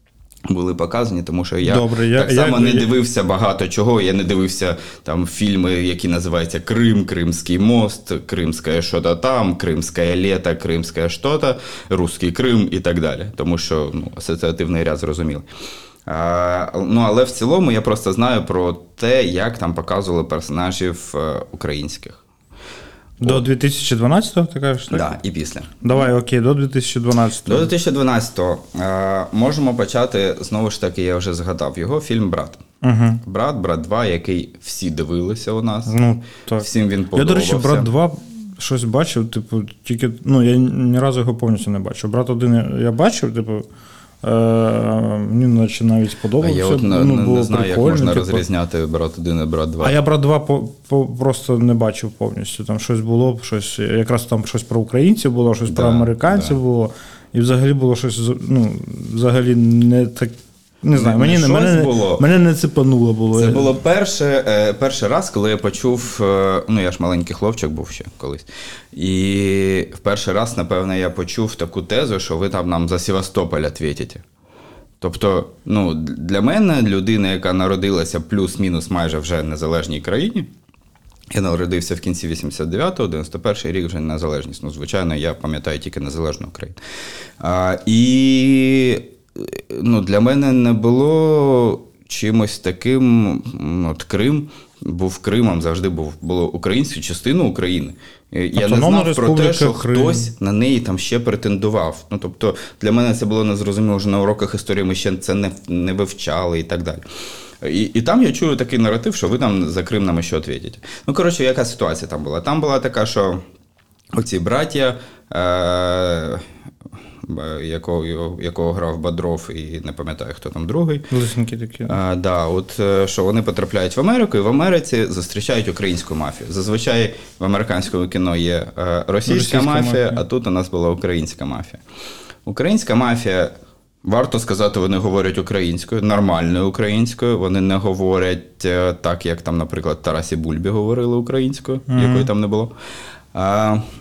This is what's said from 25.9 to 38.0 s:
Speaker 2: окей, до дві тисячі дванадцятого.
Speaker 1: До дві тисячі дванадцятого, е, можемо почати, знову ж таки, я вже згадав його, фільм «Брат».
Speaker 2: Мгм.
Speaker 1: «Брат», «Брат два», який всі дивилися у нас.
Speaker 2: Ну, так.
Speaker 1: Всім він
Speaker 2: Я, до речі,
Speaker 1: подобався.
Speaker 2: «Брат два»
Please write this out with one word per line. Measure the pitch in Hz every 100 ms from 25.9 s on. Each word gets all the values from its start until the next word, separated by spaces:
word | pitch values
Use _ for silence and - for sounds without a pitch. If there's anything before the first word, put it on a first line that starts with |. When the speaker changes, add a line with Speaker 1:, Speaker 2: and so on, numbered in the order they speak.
| 131 131
Speaker 2:
окей, | 123 120 123
до | 117
дві | 143 135
тисячі | 135 - 123
дванадцятого. | 120 117 117 113 - 123
Speaker 1:
До |
дві | 165
тисячі | 175 170
дванадцятого, | 139 131 120 120 - 90 82 - 87
е, | 95 95 95 95 90
можемо | 107 127 151 131
почати, | 120 98 123 127 101 98 -
знову | 87 107 110
ж | -
таки, | 92 90
я | 90 87
вже | 90
згадав | 85 85 80 71 87
його, | 87 147
фільм | - 113 98
«Брат». | 85 - - - _
Speaker 2:
Мгм. | 127 113 117 113 95
Speaker 1:
«Брат», | 98 131 127
«Брат | 90 82
два», | 80 110 110
який | 85 - 90 - -
всі | - - 95
дивилися | 78 78 87 90 113 -
у | 110
нас. | 113 107 117
Speaker 2:
Ну, | 113 120 117 - -
так. | - 110
Speaker 1:
Всім | 104 117 104
він | 98 95
Speaker 2:
Я, | -
до | 151
речі, | 185 85
Speaker 1:
подобався. | 131 139
Speaker 2:
«Брат | 147
два» | 117 131